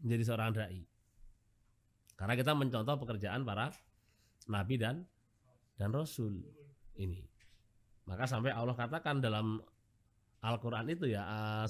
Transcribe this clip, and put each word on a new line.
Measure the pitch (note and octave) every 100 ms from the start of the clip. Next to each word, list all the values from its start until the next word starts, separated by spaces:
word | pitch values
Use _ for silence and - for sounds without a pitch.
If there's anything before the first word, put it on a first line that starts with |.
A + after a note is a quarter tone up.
menjadi | C3 A#2 A2+
seorang | A2+ A2 A2
dai. | G2+ F#2 E2+ _ _ - - - _ _ _ _ _ _ - -
Karena | G2 B2
kita | C3 D3+
mencontoh | C3+ A#2 A2 C#3+
pekerjaan | A#2+ A2 G2 A2+
para | B2+ G2+ B2+ - - _ _ _ _ _ -
nabi | G#2 G2 B2+
dan | A2+ D3 F3+ _ _ _ _ _ _ -
dan | G2+ C3+
Rasul | D#3 - A2 F#2+ D#2 - - - - -
ini. | F#2+ F2+ - - - - _ _ _ -
Maka | - F#2 B2+
sampai | A#2+ B2+
Allah | A2 A#2+ A#2+
katakan | A#2 D#3+ D#3 C#3+
dalam | B2 G#2+ A2 A2 - _ _ _ _ _ _ _
Al-Quran | A2+ A#2 A#2+ A2+ A#2
itu | E3+ D3+
ya, | G#2
eh, | F#2+ G#2+ G#2+ G#2+ A2